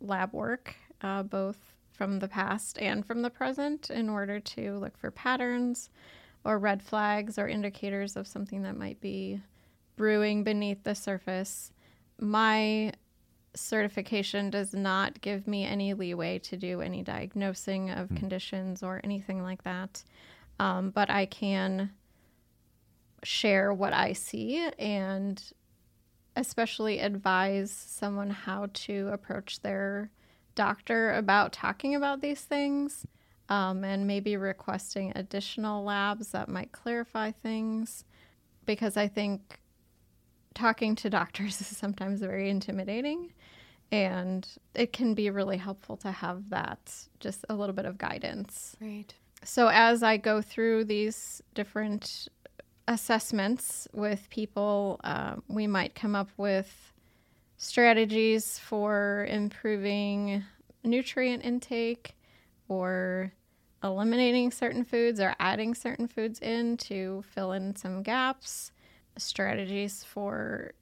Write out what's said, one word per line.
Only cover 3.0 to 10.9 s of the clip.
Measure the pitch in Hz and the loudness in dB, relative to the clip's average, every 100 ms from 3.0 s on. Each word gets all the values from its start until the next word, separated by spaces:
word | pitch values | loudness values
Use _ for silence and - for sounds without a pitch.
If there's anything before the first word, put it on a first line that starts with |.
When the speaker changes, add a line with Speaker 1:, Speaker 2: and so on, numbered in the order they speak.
| 202 | -2
Speaker 1:
from | 233 | -2
the | 240 | -2
present, | - 262 269 285 294 - | -2 -4 -2 -2 -4 -4
in | - 220 | -2 -2
order | 208 196 208 | -2 -2 -4
to | - - 202 202 | -8 -6 -6 -4
look | 202 - | -8 -8
for | - | -10
patterns | - 247 247 247 247 247 240 - - - - - - | -4 0 0 0 0 0 -2 -8 -18 -20 -20 -20 -6
or | - 214 | 0 2
red | 208 196 | 2 0
flags | - 214 208 208 214 214 | 0 0 2 2 0 -2
or | 202 | -2
indicators | 208 202 196 202 196 202 196 | 0 -2 -4 -4 -2 -4 -6
of | 190 | -8
something | 202 202 196 | -8 -6 -4
that | 190 202 | -6 -6
might | 196 202 | -8 -8
be | 196 196 190 196 - _ _ _ _ - | -6 -6 -4 -6 -10 _ _ _ _ 0
brewing | 214 214 214 208 | 4 6 4 2
beneath | 208 208 208 202 | 2 2 0 -2
the | 208 | -4